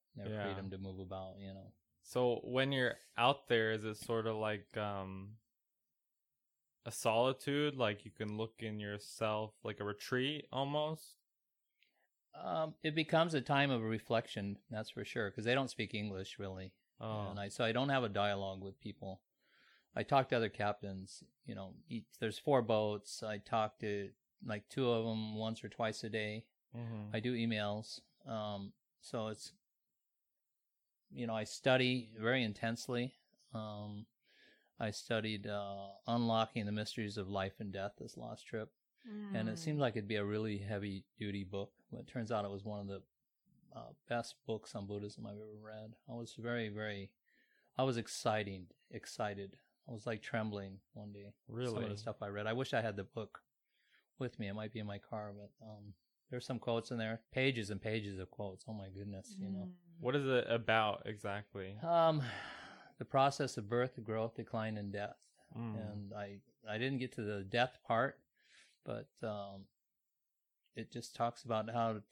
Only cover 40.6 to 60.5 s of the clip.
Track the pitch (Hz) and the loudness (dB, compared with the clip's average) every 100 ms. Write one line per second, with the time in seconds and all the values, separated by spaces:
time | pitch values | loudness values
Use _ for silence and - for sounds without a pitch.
40.6 | 101 104 101 95 - - 104 101 95 98 | -2 -2 -2 -4 -8 -6 -2 -2 -2 -4
41.6 | 101 _ - 117 - 123 110 110 101 98 | -4 _ -14 -14 -8 -4 0 0 0 -4
42.6 | 104 104 101 98 - _ _ _ _ _ | -6 -6 -6 -8 -10 _ _ _ _ _
43.6 | _ 117 117 - - 120 - - - 110 | _ -14 -14 -16 -4 -4 -4 -10 -6 -6
44.6 | - 107 101 104 104 - 107 104 107 107 | -4 -8 -4 -4 -6 -8 -10 -10 -12 -14
45.6 | 107 107 110 - - 117 117 - 117 120 | -12 -12 -12 -16 -10 -8 -8 -6 0 0
46.6 | 110 104 107 101 95 _ _ _ _ _ | 0 -2 -2 -2 -8 _ _ _ _ _
47.6 | _ - 135 117 - - 117 107 101 95 | _ 2 2 2 -2 0 2 2 0 -6
48.6 | 90 - _ 110 - - 107 98 98 - | -12 -20 _ -12 -10 -4 -4 -4 -8 -12
49.6 | _ _ - 113 123 110 - 117 110 104 | _ _ -12 -8 -4 -6 -2 0 0 -2
50.6 | 98 95 _ 110 104 101 101 - - 113 | -6 -10 _ -12 -12 -12 -16 -18 -10 -4
51.6 | 123 110 110 101 110 - 101 101 107 120 | -2 0 -2 -4 -6 -6 -4 -2 0 0
52.6 | 131 123 110 101 92 113 104 - _ _ | 2 2 0 -2 -6 -6 -8 -12 _ _
53.6 | _ _ _ _ _ - 123 - 101 104 | _ _ _ _ _ -6 -6 -2 -4 -2
54.6 | 107 110 104 101 - 110 104 104 101 _ | -4 -4 -4 -6 -6 -6 -6 -10 -14 _
55.6 | 110 107 104 - _ _ - 123 - 120 | -16 -14 -14 -16 _ _ -8 -8 -4 -2
56.6 | - 117 - 120 110 113 _ 131 135 117 | 2 2 2 -2 -2 -4 _ 2 4 2
57.6 | 101 98 110 110 101 95 92 - 101 92 | -2 -2 0 -2 -2 -6 -8 -6 -8 -8
58.6 | - 107 95 95 101 98 214 196 98 95 | -10 -8 -8 -8 -8 -8 -10 -8 -6 -4
59.6 | 180 - - - 123 143 135 127 - | -6 -10 -20 -2 2 4 6 4 6